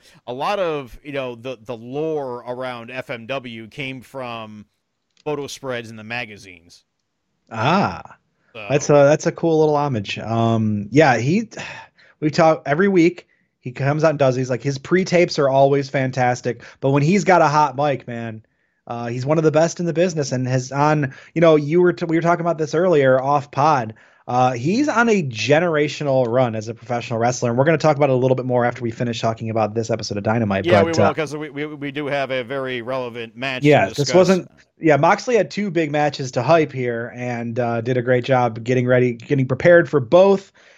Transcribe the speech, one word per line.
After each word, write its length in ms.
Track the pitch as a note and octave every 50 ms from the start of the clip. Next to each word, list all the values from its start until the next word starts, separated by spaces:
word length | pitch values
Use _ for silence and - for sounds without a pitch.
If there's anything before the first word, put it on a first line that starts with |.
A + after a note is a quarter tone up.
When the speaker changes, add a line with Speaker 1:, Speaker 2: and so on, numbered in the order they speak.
| _ _ _ _ _
Speaker 1:
a 80 | A#2+ B2
lot 240 | C3 D3 F3+ G#3 G3+
of, 420 | F#3 E3 D#3 D3 C3+ A#2 - - -
you 100 | D3 C#3
know, 220 | C#3 C3 B2+ B2
the, 220 | A2+ A2+ C3 B2+ A2 A2
the 140 | A2+ B2
lore 680 | A2 A#2 A#2+ C3 D3 D#3 D#3+ D#3 D3 C#3 B2+ A#2+ A#2+ A2+
around 440 | B2 B2 B2 B2+ B2+ B2 A#2 A#2 A#2+
F 180 | B2+ C3 B2+ -
M 180 | C3 A2+ A2+
W 420 | A2 C3+ C#3 B2 B2+ A2+ A2+ A2+ G#2+
came 340 | - D3+ C#3 C3 C3 C3 G#2
from 640 | - - C3+ B2+ A#2+ A#2 A2+ A2 G#2+ G#2+ G#2+ G2+ - _ _ _ _ _ _ _ _ _ _ _
photo 220 | D3+ D3 C#3+ C#3
spreads 420 | B2 - - - C3+ B2 A#2+ A#2 G#2+
in 80 | A2+
the 80 | A2 G#2+
magazines. 800 | G#2+ A#2+ B2 B2 A2 G#2 F#2+ - F#2+ F2+ E2 E2+ E2+ - _ _ _ _ _ _ _ _ _ _ _ _ _ _ _
Speaker 2:
Ah, 680 | A2+ A2+ A#2 C#3+ E3+ G3+ E3 G2+ F2 D#2 - - - _ _ _ _ _ _ _ _
Speaker 1:
So 100 | A2+ G#2 G2+
Speaker 2:
that's 200 | C3+ D3+ - -
a, 20 | D3+
that's 340 | C#3+ C#3+ C#3 D#3 - -
a 60 | E3+ -
cool 280 | - - E3 D#3+ D#3
little 160 | D#3 D3+ D3
homage. 420 | C#3+ D3 C#3+ B2+ G#2+ G2 - - -
Um, 720 | - A2 A2+ A2+ A2+ A2+ A2+ A2 A2 G#2+ G#2+ G#2 G2+ G2
yeah, 280 | A2 C#3+ D#3+ C#3 B2 A2+
he, 300 | A#2 C#3 E3+ A3 A#3 - - - - - - - - - _ _ _ _ _ _
we 100 | D3 D3+
talk 320 | C#3 F3 E3 D#3+ D#3+ - -
every 240 | C#3 D3 D#3 G3+ G3+
week. 400 | F#3+ F3 D#3+ F3+ F3+ - - _ _ _ _ _ _ _
He 100 | _ B2+
comes 320 | B2 - C3 C#3 D3 D#3 D3+
out 80 | D#3+
and 80 | D3+ D3
does 160 | C#3+ C3 B2
these, 140 | B2+ C3 B2
like, 140 | B2+ A#2+ -
his 160 | C#3+ C#3 C3+
pre-tapes 600 | - - F3 F#3 F#3+ - F3+ F3 F3 F3 - -
are 100 | C#3+ C3+
always 420 | C3 C3+ C#3 C#3 C#3+ C#3+ C#3 C3+
fantastic, 720 | - C#3+ C3 C3 B2+ C3 B2 B2 B2 - - B2+ A2+ A#2+ - - - _
but 100 | - C3+
when 120 | C3+ C#3+ C#3+
he's 200 | D#3 G3 G3+ D#3+
got 200 | F3 F#3 E3+ D#3+
a 60 | D3
hot 280 | C#3+ D3+ D3+ C#3 B2
mic, 320 | C3 D3 D3 C#3 - - -
man, 360 | A#2+ A#2 A#2 A2+ A2 A2 A2 _ _ _ _ _ _ _ _
uh, 200 | - A#2+ A#2 A#2+
he's 200 | A#2+ A#2+ B2+ B2
one 100 | C#3 D#3
of 80 | E3 D#3
the 80 | D#3 C#3+
best 260 | D3+ E3 E3 - -
in 80 | F3
the 60 | E3+ D#3
business 400 | D#3+ F3 F#3 D#3+ D#3 C#3+ C3+ C3
and 160 | B2+ B2+ B2+
has 240 | B2+ C3 B2+ - C3
on, 420 | C#3+ C#3+ D3+ D#3 D#3 C#3+ C3+ - - - - _
you 60 | E3
know, 160 | E3+ E3 D#3
you 260 | D3+ D3 C#3+ D#3+ F3+ F3+
were 100 | F3+ E3+
t-, 140 | F3 F3
we 100 | E3 D#3+
were 60 | E3 D#3
talking 180 | E3+ F3 E3+
about 160 | E3 F3 E3
this 180 | D3+ D#3 C#3+ -
earlier 460 | D#3 F#3 F#3 E3+ D3 C3+ C3 C3 C3
off 300 | B2+ C#3 C#3+ D3 C3+ -
pod. 440 | - C3+ C#3 D#3 D3+ C3 A2+ G#2+ G#2 - _ _ _ _ _ -
Uh, 240 | A#2+ B2+ B2+ B2+ C3
he's 360 | A#2 A#2 D#3+ G3+ B3 D4 D4
on 200 | A#3 A3 A#3+ A#3
a 140 | G#3+ G3 E3
generational 1040 | C3 A2+ G#2+ G#2+ B2+ C#3+ D#3 F3+ F3 D#3+ D3 D3+ D3 C#3+ - D#3 C#3+ C3 C3 B2+
run 300 | A2+ A#2 C3 C3 A#2+ A2
as 100 | A2+ G#2
a 80 | A2+ A#2
professional 420 | - - - B2 A#2+ A#2 - A#2+
wrestler, 320 | A2+ A#2 B2 C3+ - - A#2+
and 80 | A#2
we're 80 | B2 C#3
gonna 140 | D#3+ E3 D3
talk 180 | - D#3 D3
about 140 | C#3 D3 C#3
it 20 | C3
a 40 |
little 180 | B2 B2+ C3 C3
bit 120 | B2+ B2
more 180 | B2+ B2 B2 A#2+
after 180 | A#2+ A#2+ A#2+ A#2+
we 80 | A#2
finish 300 | A2+ - B2+ A#2+ A#2 A#2
talking 300 | - A2+ A2+ A2 A#2 A2+
about 240 | A2 A2+ G#2+ G#2 G#2
this 140 | A#2 A2 -
episode 300 | A#2 G#2+ G#2 - G#2 G2+
of 60 | G2+
Dynamite. 400 | A#2 A2 A#2+ A2+ G2+ G2 F#2+ G2
Speaker 1:
Yeah, 180 | E3+ - - -
Speaker 2:
but, 140 | - E3
Speaker 1:
we 40 | -
will, 80 | - -
Speaker 2:
uh, 60 | -
Speaker 1:
'cause 220 | D#3+ D#3 B2+ D3
we, 120 | D3+ D3+ D3+
we, 180 | C#3 C#3 D3
we 240 | D3+ D3+ C#3+ C#3+ C#3+ C3+
do 140 | D3 D3
have 260 | C3 C#3+ C#3+ C3+ B2 C3
a 100 | B2+ B2
very 400 | A2+ C3+ C#3 C3 C3 B2+ A#2+ A2+
relevant 540 | A#2+ C3 C3 B2+ A#2+ A2+ A#2+ A2+ A2+ G#2+
match 260 | A#2 B2+ C3+ C3 B2+ C#3
to 60 | D3
Speaker 2:
Yeah, 200 | C#3+ C3 A2 A2+
this 100 | A2+ C#3
Speaker 1:
discuss. 180 | C#3+ C3+ E3
Speaker 2:
wasn't, 340 | F3+ F#3 - F#3+ F3+ C#3 - _ _ _ _ _ _
yeah, 160 | - D#3 D3
Moxley 400 | C#3 D#3 E3+ G3+ G3+ - B3+ B3
had 120 | G#3+ F3+ C3+
two 220 | - G3 G#3 G3+
big 220 | D#3 E3+ D#3+ D3 D3
matches 400 | D3 D3 D3 C3+ - C#3 B2+ -
to 100 | C3 A#2
hype 300 | C#3 E3 E3 D#3 C3 B2+
here 400 | C3 B2 A#2+ A#2 A#2 A#2 A#2+ -
and, 440 | B2 B2 B2 A#2+ A#2 A#2 A#2 A2+ B2+
uh, 200 | B2 A#2 A#2 A#2 A2+
did 140 | B2+ C3
a 60 | B2 A#2
great 220 | B2 B2+ B2 A#2+
job 400 | - C3 B2 B2 A#2+ A2+ A#2 A2+
getting 220 | A#2 B2+ B2+ B2
ready, 260 | B2 B2+ B2+ B2+ B2 A#2+
getting 340 | A#2 - - C#3+ C3+ C3
prepared 420 | C3 C3+ - - E3+ F3 E3+ E3 C3
for 120 | - D3
both. 500 | B2 A2 D#3+ F3 F#3+ G3 G3 F#3+ - - _ _ _ _ _